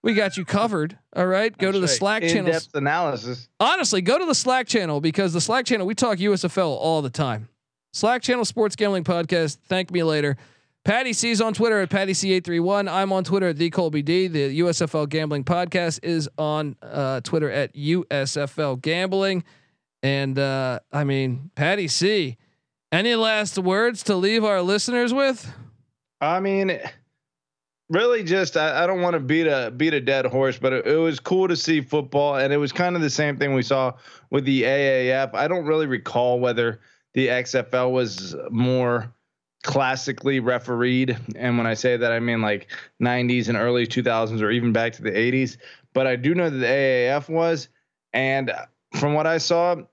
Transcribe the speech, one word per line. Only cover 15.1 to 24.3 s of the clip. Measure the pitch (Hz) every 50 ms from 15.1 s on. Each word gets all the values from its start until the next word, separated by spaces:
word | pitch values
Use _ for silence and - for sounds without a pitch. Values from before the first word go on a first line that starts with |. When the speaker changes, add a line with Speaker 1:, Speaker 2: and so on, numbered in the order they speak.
| 139 160 156 151 147 143 131
Speaker 1:
Podcast | 131 175 175 180 170 - 185 175 165 156 - -
is | 170 170 165 151 - _ -
on, | 156 151 151 151 151 147 131 _
uh, | - 117 - 143 139 131 135 127 117
Twitter | - - 160 151 139
at | 101 139 143 - _
U | 143 147 147 165 180 170 _
S | - 143 135 131 -
F | 151 143 135 -
L | - 156 143 131
Gambling. | 123 127 151 160 175 185 190 185 196 196 196 190 180 170 _ _ _ _ _ _ _ _ _ _ _ -
And, | 135 139 139 139 135 131 135
uh, | 139 135 135 135 131 127 123 - _ _ -
I | 143 147
mean, | 139 139 135 135 131 123 127 135 175 _
Patty | - 147 160 190 208 190 151
C, | - - 170 196 214 208 165 135 117 _ _ _ _ _ _ _ _ _ _ _ -
any | 170 202 233 240
last | 226 220 220 220 214 214 202 - 196
words | 185 180 185 196 226 240 233 202 -
to | - 208
leave | 185 180 196